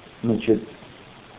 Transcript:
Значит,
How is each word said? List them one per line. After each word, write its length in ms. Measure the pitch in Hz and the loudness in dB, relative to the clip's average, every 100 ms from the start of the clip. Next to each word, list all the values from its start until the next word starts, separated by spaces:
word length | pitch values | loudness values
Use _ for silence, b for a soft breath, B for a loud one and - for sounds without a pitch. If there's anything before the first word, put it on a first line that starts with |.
| - - | -20 -4
Значит, 400 | 117 104 - 104 - - - - - - - | 0 2 4 2 2 -16 -20 -20 -20 -20 -20